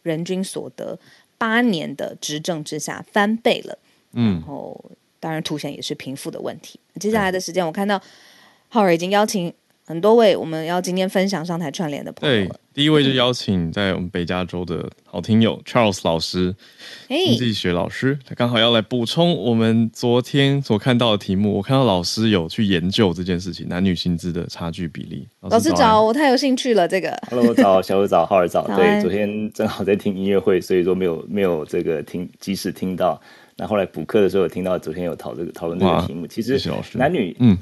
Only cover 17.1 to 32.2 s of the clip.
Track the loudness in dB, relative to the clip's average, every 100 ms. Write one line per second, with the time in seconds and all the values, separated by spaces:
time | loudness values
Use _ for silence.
17.1 | 0 2 2 0 -2 -2 -2 -4 -2 -2
18.1 | -2 -6 -4 0 2 2 2 0 -2 -2
19.1 | 2 2 2 0 2 4 4 2 0 2
20.1 | 2 2 2 2 2 0 0 2 2 2
21.1 | 0 0 0 0 0 0 2 4 2 0
22.1 | 0 2 2 0 0 2 2 2 2 2
23.1 | 2 -2 -4 -4 -10 -6 0 0 0 -2
24.1 | -2 -4 -6 -8 -8 -8 -6 -8 -10 -12
25.1 | -12 -14 _ 0 2 4 4 6 6 4
26.1 | 4 4 4 2 0 2 2 2 0 -2
27.1 | -6 -4 2 4 6 6 6 4 2 4
28.1 | 4 4 4 4 0 0 2 4 4 0
29.1 | 0 -2 -4 -6 -2 -4 -2 0 0 0
30.1 | -2 2 2 4 2 2 2 2 2 0
31.1 | -2 -4 0 0 0 -2 -4 -2 -4 -4
32.1 | -10